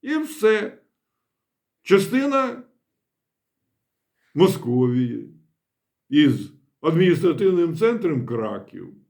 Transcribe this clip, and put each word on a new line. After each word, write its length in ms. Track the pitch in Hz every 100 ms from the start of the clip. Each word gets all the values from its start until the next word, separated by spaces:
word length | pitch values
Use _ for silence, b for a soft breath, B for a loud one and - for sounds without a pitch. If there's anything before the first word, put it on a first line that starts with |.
І 160 | 240 311
все. 640 | 302 - 214 214 208 - _ _ _ _ _ _ _ _ _ _
Частина 800 | - 190 160 254 277 269 262 240 - _ _ _ _ _ _ _ _ _ _ _ _ _ _ _ _ 147
Московії 1000 | 185 - 120 123 127 123 123 117 - - _ _ _ _ _ _ _
із 420 | 143 147 - - _ _ _
адміністративним 960 | 156 165 185 165 202 - 196 180 170 160
центром 500 | 226 233 185 139 120
Краків. 760 | 117 110 98 - 95 92 - _